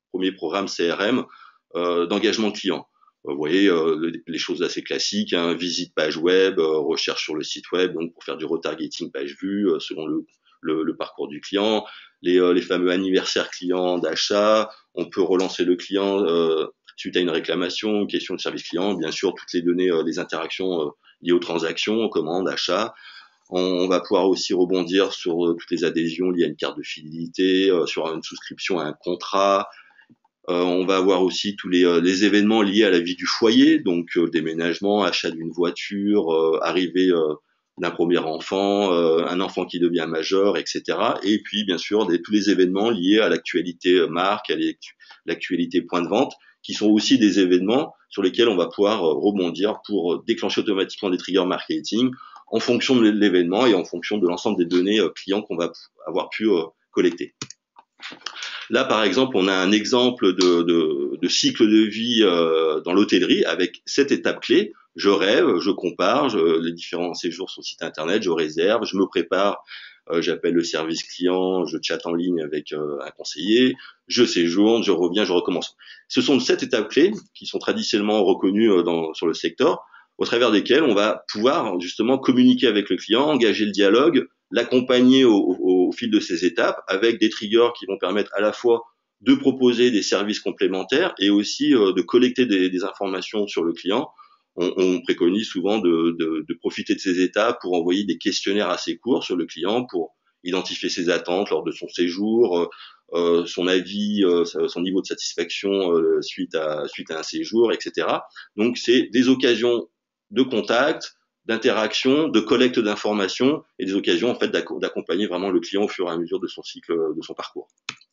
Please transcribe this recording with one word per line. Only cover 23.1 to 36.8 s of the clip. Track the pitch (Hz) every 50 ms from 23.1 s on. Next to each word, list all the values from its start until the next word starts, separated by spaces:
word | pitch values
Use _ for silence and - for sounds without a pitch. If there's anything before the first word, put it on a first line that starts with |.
| - - - _ _ _ _ -
On, | 95 90
on | 90 92 90 87 92 92
va | 92 87
pouvoir | 85 - 101 92 90 98
aussi | 95 - - - -
rebondir | 87 90 87 95 92 87 82 92 95 98 -
sur, | - - - 90 82 85 87
euh, | 85 85 85
toutes | - -
les | 87 80 87
adhésions | 80 80 82 82 82 80 85 92 92
liées | 90 87 82
à |
une | 76 73
carte | - 78 69 - 73
de | 73
fidélité, | - - 82 78 76 78 82 85 85 - - 92 95 92 92 95 95
euh, | 92 85 73
sur | 69 - 82 78
une | 80 80 82
souscription | - - - - - - - - - - 98 82
à | 76
un | 73
contrat. | 71 - - 87 87 - - - 98 98 98 101 98 98 104 - - - - _ _ _ _ _ _ _ _ _ _ _ _ -
Euh, | 87 87
on | 90 90 87 90 92
va | 92 95 95
avoir | 92 98 95 90 95
aussi | 90 85 - - 104 101
tous | - - 92
les, | 90 90 90
euh, | 87 87 85
les | 85 92 95 90 107
événements | 101 98 104 101 104 113 113
liés | 104 98 95 107 107
à | 98
la | 92 87
vie | 85 87 90
du | - -
foyer, | - - - 117 110 120 127 139 156 160 151
donc, | 120 98 87 87 85 85 -
euh, | 87 85 82
déménagement, | 85 80 80 80 80 82 85 87 82 - 98 101 104 104
achat | 98 87 82 - - 87
d'une | 82 80 82 82
voiture, | 80 85 87 - - - - - 104 101 101 104 104 104 87 -
euh, | 80 80 - - 80 -
arrivée, | - - 85 92